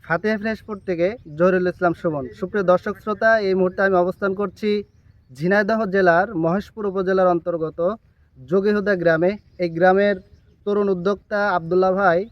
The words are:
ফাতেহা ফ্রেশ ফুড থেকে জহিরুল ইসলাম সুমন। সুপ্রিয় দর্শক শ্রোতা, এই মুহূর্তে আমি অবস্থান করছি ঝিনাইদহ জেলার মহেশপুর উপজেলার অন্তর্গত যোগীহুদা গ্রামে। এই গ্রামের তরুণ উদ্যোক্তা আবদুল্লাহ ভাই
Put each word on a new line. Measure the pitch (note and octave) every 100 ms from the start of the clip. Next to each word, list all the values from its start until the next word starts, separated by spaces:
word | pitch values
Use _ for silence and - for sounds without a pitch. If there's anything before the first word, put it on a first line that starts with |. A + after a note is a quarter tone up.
| -
ফাতেহা | E3+ G#3+ A3
ফ্রেশ | A3 A3 -
ফুড | G#3 -
থেকে | E3+ F3 B3 E3 D3
জহিরুল | F3+ F#3 F3+
ইসলাম | E3+ F3+
সুমন। | E3 F3 D3+ B2+ -
সুপ্রিয় | F#3 G#3
দর্শক | F3+ F3+ - G3
শ্রোতা, | A3 G#3 A3+ A3+ G3
এই | F#3+
মুহূর্তে | F#3 F#3
আমি | G3 F#3
অবস্থান | F3+ F3+ G3
করছি | F#3+ G3+ - G#3+ G#3 G3+ _ _ _ _
ঝিনাইদহ | B2+ E3+ G3+ G3+ A3 G#3+
জেলার | F#3+ F#3 E3+ G3+ F#3
মহেশপুর | E3 F#3+ - - G#3
উপজেলার | F#3 F#3 F#3+ F3+
অন্তর্গত | E3+ E3+ E3+ D#3 D3+ E3+ A3 _ _ _ C3
যোগীহুদা | B2+ F#3+ G3+ G#3 G3 F#3+
গ্রামে। | E3+ D#3+ F3 G#3 _ -
এই | F3
গ্রামের | E3 F#3 F#3+ G3+ F#3+ - - _ _ G3+
তরুণ | G#3 G3+
উদ্যোক্তা | F#3 F3 G3+ _ G#3 G3+ F3+
আবদুল্লাহ | E3 F3+ F#3
ভাই | F#3+ G3 E3+ A3+